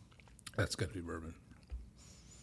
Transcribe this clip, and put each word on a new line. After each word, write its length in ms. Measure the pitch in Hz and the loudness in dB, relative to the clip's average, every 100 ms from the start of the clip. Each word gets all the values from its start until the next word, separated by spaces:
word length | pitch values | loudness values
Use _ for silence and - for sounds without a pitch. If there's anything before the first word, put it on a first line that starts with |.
| - - - - - - | -18 -18 -18 -12 -2 6
That's 200 | 98 - | 6 8
gotta 160 | - | 4
be 80 | 98 | 2
bourbon. 340 | 82 82 80 - - - - - - - - - - - | 0 0 -2 -6 -10 -14 -6 -6 -6 -12 -14 -14 -14 -14